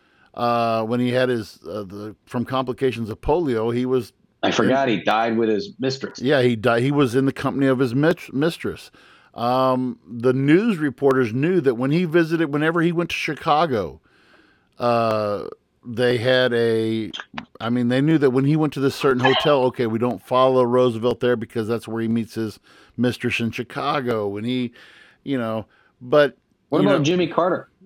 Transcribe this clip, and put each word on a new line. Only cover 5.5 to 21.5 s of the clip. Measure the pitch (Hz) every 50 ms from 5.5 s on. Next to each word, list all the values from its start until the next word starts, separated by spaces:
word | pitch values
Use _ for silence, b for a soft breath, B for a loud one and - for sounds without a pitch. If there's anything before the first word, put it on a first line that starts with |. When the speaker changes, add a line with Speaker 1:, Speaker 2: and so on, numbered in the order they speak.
Speaker 2:
his | 110 101 101 101 - -
mistress. | 127 135 131 - - - - - 117
Speaker 1:
Yeah, | 131 151 135
he | 123 123 120
died. | 110 101 123 117 117 123
He | 139 147
was | 143 143 120 107
in | 139 135
the | 135 127
company | - - 135 104 135 139
of | 135 131 123
his | 139 120 113
mit-, | 135 143 160 175 - - - -
mistress. | 131 151 165 160 - - 110 80 - - - b b b b b b b b _
Um, | - 117 120 127 131 131 131 127 127 127 123 - - _ 82
the | 110 120 117 131 127
news | 135 135 143 156 185 220 240 202 156
reporters | 151 143 120 - 139 139 135 127 127 107 107
knew | 131 143 170 190 180
that | 131 135 117
when | 113 127 135
he | 147 170 185
visited, | 160 151 175 165 156 165 165 165 143 143
whenever | 147 151 160 165 175
he | 165 175 170
went | 170 175 165
to | -
Chicago, | - - - 147 - - 160 151 151 175 160 127 107 92 76 67 - b b b b b b b b b b b b b b b -
uh, | 127 120 120 117 113 113 110 110 107 104 104 92 58 - - - _ _ _ _ _
they | 123 117 104 123 123 123 120
had | 110 127 127 127 127 127 120
a, | 117 117 117 113 113 113 110 113 113 110 90 - - - - - - - - - -
I | - 117
mean, | 120 123 123 120
they | 127 131
knew | 139 156 165 151
that | 143 135
when | 123 135 135
he | 139 156
went | 156 156 147 -
to | 139
this | 135 139 -
certain | - - 139 127 127 123
hotel, | 131 131 - - 156 147 135 127
okay, | 127 - - 120
we | 113 110 113
don't | 120 123 110 - -
follow | - 127 127 131 135 131 127 127
Roosevelt | 120 120 127 127 127 113 113 110 123 117 -
there | - 123 123
because | 113 110 -